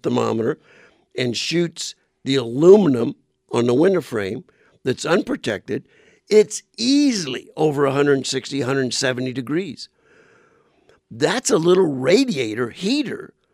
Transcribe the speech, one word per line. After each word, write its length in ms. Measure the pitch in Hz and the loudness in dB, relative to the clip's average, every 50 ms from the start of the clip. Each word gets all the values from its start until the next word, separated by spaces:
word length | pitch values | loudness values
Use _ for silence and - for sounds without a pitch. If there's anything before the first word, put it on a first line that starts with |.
| - | -4
thermometer 560 | 147 123 120 117 113 113 113 110 131 - - _ _ _ - - _ _ _ _ _ - | -2 0 0 0 0 0 0 -2 -2 -4 -6 _ _ _ -20 -20 _ _ _ _ _ -6
and 180 | - 127 123 107 | -4 -4 -2 -4
shoots 600 | - - - 160 175 170 - - - - - - _ _ _ _ _ - | -4 -4 -2 0 0 0 -2 -4 -10 -12 -12 -14 _ _ _ _ _ -4
the 120 | 135 135 | -2 -2
aluminum 800 | 135 117 117 120 139 165 180 202 214 185 147 127 117 - 143 - - _ _ _ _ _ - | -2 -2 -2 0 6 8 8 10 10 8 4 2 2 0 -4 -4 -8 _ _ _ _ _ -4
on 140 | - 120 120 | 0 0 2
the 80 | 120 120 | 4 4
window 280 | 143 170 196 190 165 | 4 4 4 2 0
frame 420 | 127 - 123 107 98 95 113 - - _ _ _ _ _ _ _ - | -2 -4 -6 -4 -4 -4 -6 -8 -12 _ _ _ _ _ _ _ -4
that's 220 | 127 120 - - | -4 -4 -4 -2
unprotected, 800 | 151 170 262 - - 254 - - 123 104 90 - 131 113 - - _ _ _ _ _ _ _ _ - | 0 0 0 0 -2 -6 -6 -4 -6 -6 -6 -6 -8 -8 -8 -8 _ _ _ _ _ _ _ _ 4
it's 340 | 202 214 208 - - - - _ _ | 4 4 4 4 0 -14 -14 _ _
easily 720 | - 233 254 277 294 294 269 226 190 160 131 113 - - - - | -4 -2 2 2 4 2 2 0 -2 -4 -6 -8 -10 -12 -10 -4
over 300 | 156 156 156 135 143 143 | -2 0 0 2 2 0
a 60 | 135 | 2
hundred 340 | 135 139 147 143 139 135 123 | 2 2 4 4 2 2 0
sixty, 360 | - 135 127 - - 120 139 | -2 -6 -6 -6 -6 -6 -4
a 40 | 120 | -2
hundred 280 | 123 139 135 131 120 - | -2 -2 -2 -2 -2 -2
seventy 380 | - 139 127 123 123 127 127 120 | -2 -2 -2 -2 -4 -6 -6 -6
degrees. 560 | 135 120 127 147 180 202 156 - - - - _ _ _ _ _ _ _ _ _ _ _ _ _ _ _ _ _ _ _ _ _ _ _ - | -8 -6 -4 -4 -4 -4 -6 -10 -16 -18 -20 _ _ _ _ _ _ _ _ _ _ _ _ _ _ _ _ _ _ _ _ _ _ _ -20
That's 400 | 110 117 147 165 208 254 - - | -6 -2 -2 -2 -2 -2 -2 -2
a 60 | - | -2
little 280 | 165 160 175 185 190 185 | 0 2 2 2 2 2
radiator 840 | 151 135 127 131 135 202 262 277 247 175 131 120 110 104 120 123 110 | 0 -2 -2 -2 0 0 0 0 -2 -4 -6 -6 -6 -6 -6 -6 -8
heater 640 | - - 180 214 277 302 254 160 - - - - _ _ _ _ | -8 -6 -6 -4 -4 -4 -4 -6 -10 -12 -14 -18 _ _ _ _